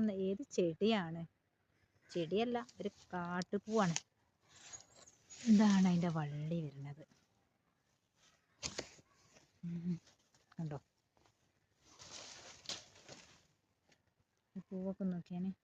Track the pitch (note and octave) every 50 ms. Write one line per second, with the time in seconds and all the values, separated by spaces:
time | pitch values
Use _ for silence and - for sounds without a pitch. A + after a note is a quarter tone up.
0 | A3 G#3+ G3 F#3+ F#3+ F#3+ G3 G3 C#4+ - - - F#3 E3+ D#3+ - G3 A3 A3+ G3+
1 | F3 E3 E3 E3 E3 - _ _ _ _ _ _ _ _ _ _ _ _ _ _
2 | _ - - F3+ E3 D#3 F3+ G#3 A#3 B3 A#3+ A#3 A#3+ - - - F#3+ G#3 - -
3 | - - - F3+ F3 F3 F3 F3+ F3+ - - G3+ - G#3+ A3 A3+ G3 F3 D#3+ -
4 | - _ _ _ _ _ _ _ _ _ - - - - - - - - - -
5 | - - - _ _ - - - B3 A#3+ G#3+ G3+ A3 G#3 G3 F#3+ F#3+ F#3 F3 F3
6 | E3+ F3 D#3+ D#3+ D3+ C#3+ D3 D3 D3+ D#3 E3+ E3+ D#3 C#3+ C3+ C#3 C#3 C#3+ C#3+ D3
7 | - - _ _ _ _ _ _ _ _ _ _ _ _ _ _ _ _ _ _
8 | _ _ _ _ _ _ _ _ _ _ _ _ - - - - - - - -
9 | - _ _ _ _ _ - - - _ _ _ - E3+ E3+ E3+ E3+ F3+ E3+ E3
10 | - - - _ _ _ _ _ _ _ _ - E3 D3+ D3 C3+ - _ _ _
11 | _ _ _ _ _ _ _ _ _ _ _ _ _ _ _ _ _ - - -
12 | - - - - - - - - - - - - - - - - - - - -
13 | - - - - - - - - _ _ _ _ _ _ _ _ _ _ _ _
14 | _ _ _ _ _ _ _ _ _ _ - F#3+ - - F#3+ F#3 F#3 G3 F#3+ -
15 | G3 F#3 F3+ F3 - - F3+ F3 F#3 F#3+ F#3 -